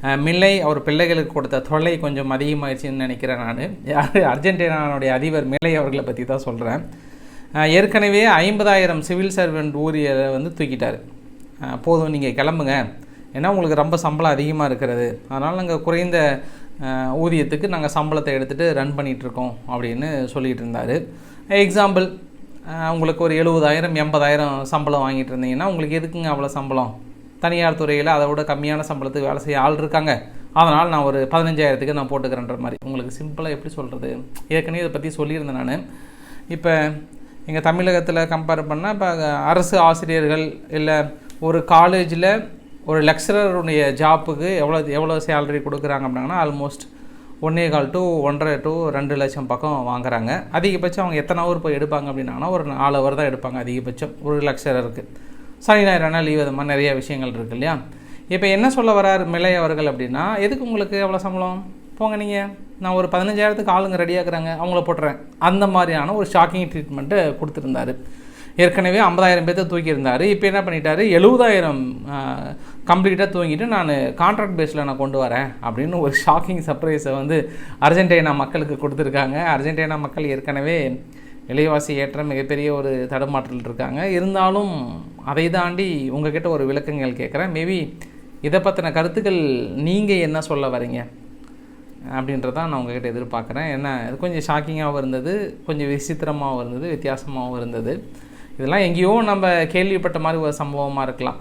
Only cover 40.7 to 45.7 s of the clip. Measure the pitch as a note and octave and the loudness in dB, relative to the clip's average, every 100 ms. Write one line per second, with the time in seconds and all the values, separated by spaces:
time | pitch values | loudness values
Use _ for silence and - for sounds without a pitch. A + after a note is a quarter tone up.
40.7 | D#3 D#3 D3+ D3 - - - D#3+ E3 E3 | -2 2 2 0 -6 -16 -4 0 0 8
41.7 | E3 F3 F#3 E3+ E3 F#3 G#3+ A3+ - - | 8 8 6 2 2 4 2 -2 -16 -18
42.7 | - - D#3 D3+ D#3 - G#3 G3+ F3+ E3 | -14 0 4 4 2 2 2 2 2 2
43.7 | D3+ C#3 B2+ D#3 D#3+ D#3+ C#3+ F3 F#3 D3 | 2 2 4 4 4 2 -4 -2 0 2
44.7 | D#3+ D3 C#3+ D#3 D#3 D#3 D3 D3 D3 C#3+ | 0 0 0 0 -2 0 0 0 -4 -4